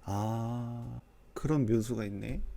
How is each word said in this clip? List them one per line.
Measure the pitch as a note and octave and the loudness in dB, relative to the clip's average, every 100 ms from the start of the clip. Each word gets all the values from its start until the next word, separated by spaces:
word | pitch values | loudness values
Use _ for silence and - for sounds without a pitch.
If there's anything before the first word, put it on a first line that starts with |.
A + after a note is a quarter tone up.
아, | - G2+ G#2+ A2+ A2+ A#2+ A#2+ A#2+ A#2+ A#2+ - - - | 0 0 2 0 -2 -2 -4 -6 -6 -8 -12 -20 -14
그런 | - - D#3 A#2+ | -6 2 2 6
묘수가 | A2+ A2+ A2+ G#2 | 4 4 -2 -2
있네. | G2+ G#2+ C#3 - | -4 -4 -2 -2